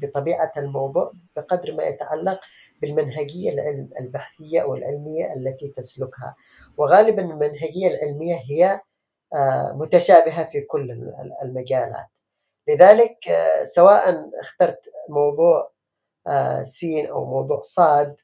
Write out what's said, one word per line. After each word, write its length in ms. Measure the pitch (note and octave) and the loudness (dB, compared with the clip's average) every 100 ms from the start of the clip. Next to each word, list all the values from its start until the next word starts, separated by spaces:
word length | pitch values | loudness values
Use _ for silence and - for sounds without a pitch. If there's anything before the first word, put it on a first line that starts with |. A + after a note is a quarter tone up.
| C#3+ | -8
بطبيعة 460 | C#3+ D3 F3 D#3+ D3+ | -6 -4 -2 -2 -4
الموضوع 560 | C#3 C#3 C3+ E3 G#3 - _ D3+ | -8 -6 -4 -2 -4 -8 _ -14
بقدر 360 | D3+ F3+ F3 | -4 -4 -4
ما 120 | D#3 | -6
يتعلق 560 | D#3+ C#3 - D#3+ F#3 F#3+ - _ _ _ | -6 -6 -8 -6 -4 -6 -10 _ _ _
بالمنهجية 680 | C#3+ D3+ C#3+ D3+ C#3+ E3+ F#3 | -4 -2 -4 -6 -8 -6 -6
العلم-، 400 | D3 D3 C#3 C3+ - | -4 -6 -8 -10 -12
البحثية 600 | B2+ C3+ - _ D3+ E3 | -10 -12 -14 _ -4 -2
أو 120 | C#3 | -2
العلمية 580 | A#2+ B2+ D3 D3+ D#3 F3+ | -6 -8 -8 -8 -6 -6
التي 340 | C#3+ C3 B2+ C#3+ - | -6 -8 -10 -12 -14
تسلكها. 580 | - - C3 C3 B2 - _ _ - - | -16 -10 -10 -10 -16 -16 _ _ -16 -4
وغالبًا 460 | D3 F#3+ A3 G3 | 6 6 6 2
المنهجية 680 | F3 D3+ D3 C#3+ D#3 F3 F#3 | -4 -2 -4 -2 -8 -2 -2
العلمية 460 | - D3 C#3+ E3+ D#3+ B2 | -2 -4 -6 -6 -6 -4
هي، 300 | D3 F#3 G3 - _ _ _ _ | 2 2 2 -8 _ _ _ _
آه، 380 | D3+ C3+ C3 C#3 C#3 | -2 0 0 -4 -6
متشابهة 760 | D#3 F3 F3 E3+ E3 D#3+ D#3 | 2 2 8 8 6 0 -6
في 100 | G#3+ | -6
كل 300 | G#3+ D3+ B2+ | -6 -6 -6
ال-، 240 | A#2 B2 C#3 | -10 -14 -14
ال-، 160 | C#3 - | -16 -12
المجالات. 640 | C3 B2+ C3 C3 A#2+ - - _ _ _ _ _ - | -10 -10 -4 -4 -2 -8 -14 _ _ _ _ _ -2
لذلك، 600 | D3+ F#3 A3 A3+ - F3 | 8 8 8 4 0 -4
آه، 360 | E3 D#3+ D#3 | 0 0 0
سواء 640 | - F3 F3 G3+ F#3 D#3+ D#3 - | 0 6 8 8 4 -2 -6 -14
اخترت 500 | - - F3 - - - - | -16 0 0 0 -14 -18 -6
موضوع، 640 | D3 D3 D3 E3+ D#3+ - _ _ _ _ _ - | 0 0 4 4 4 0 _ _ _ _ _ -4
آه، 380 | C#3 C3 C#3 | -2 -2 -4
سين 420 | C3+ - E3+ D#3 D3 | -6 -8 -4 -4 -4
أو 180 | C#3+ B2+ | -6 -4
موضوع 340 | C3 C3+ C#3+ | -4 -4 -6
صاد، 540 | - - D#3+ D3 C#3+ - | -4 2 4 4 0 -6